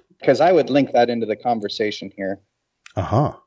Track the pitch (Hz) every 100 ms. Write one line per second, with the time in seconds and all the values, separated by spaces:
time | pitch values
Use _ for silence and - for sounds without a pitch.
0 | _ _ - 127 165 175 123 143 135 120
1 | 120 117 110 104 123 113 101 - 107 -
2 | 98 - 95 98 _ _ _ _ - -
3 | 85 113 147 -